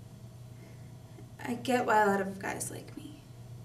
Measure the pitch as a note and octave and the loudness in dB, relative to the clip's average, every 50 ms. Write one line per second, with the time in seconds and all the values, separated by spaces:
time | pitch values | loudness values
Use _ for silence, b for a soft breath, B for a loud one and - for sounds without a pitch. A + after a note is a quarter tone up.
0 | - - - - - - - - - - B B B B B B B B B - | -14 -14 -14 -14 -14 -14 -14 -14 -14 -14 B B B B B B B B B -14
1 | - - - - - - - - - A#3+ A#3+ A#3 - C4 B3 B3 - - A3 G#3+ | -14 -14 -14 -14 -14 -14 -12 -6 -2 -2 -2 0 2 4 4 6 6 8 8 8
2 | G#3+ G3+ G3 G3 F#3+ F#3+ - - - - - - - - - - - - - - | 10 8 8 6 4 0 -2 -4 -4 -4 -2 -2 -4 -4 -6 -8 -10 -10 -12 -12
3 | - - - - - - - - - - - - | -10 -12 -12 -14 -14 -16 -16 -16 -14 -14 -14 -14